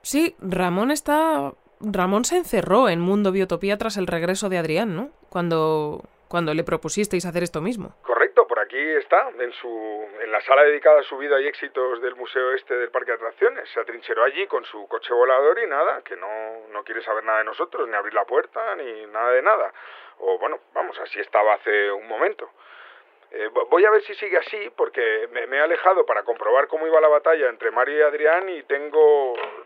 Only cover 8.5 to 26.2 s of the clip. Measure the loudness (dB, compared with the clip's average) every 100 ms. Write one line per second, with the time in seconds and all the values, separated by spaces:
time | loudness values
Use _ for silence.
8.5 | -2 -4 -4 -2 -2 2 0 0 -6 -10
9.5 | -8 -12 -10 -8 -10 -12 -10 -4 -4 4
10.5 | 6 6 6 6 6 4 -8 0 2 2
11.5 | -6 -8 -4 -2 -2 -6 -8 -6 -2 -2
12.5 | -2 -4 -4 -2 -4 -4 -6 -6 0 0
13.5 | 0 -8 -6 -6 -10 -6 0 2 0 -4
14.5 | -4 -6 -16 -8 -8 -2 2 4 6 4
15.5 | 2 -2 0 0 -2 -10 -12 -10 -10 -10
16.5 | -14 -14 -14 -10 -10 -4 -4 0 -2 -2
17.5 | -6 -8 -6 -4 -4 -2 -4 0 -2 -2
18.5 | -8 -8 -8 -10 -12 -10 -4 2 2 2
19.5 | 0 -2 -8 -20 -20 -20 _ -4 -2 -4
20.5 | -6 _ -6 -6 -8 -12 -10 -2 2 2
21.5 | 2 0 0 0 -4 -8 -2 -2 -2 -14
22.5 | _ -20 -20 -20 -20 _ _ _ -10 -4
23.5 | -2 2 4 6 4 0 -10 -2 -2 -2
24.5 | -10 -10 -4 -2 0 0 -2 -4 -6 -4
25.5 | 0 0 2 2 2 2 0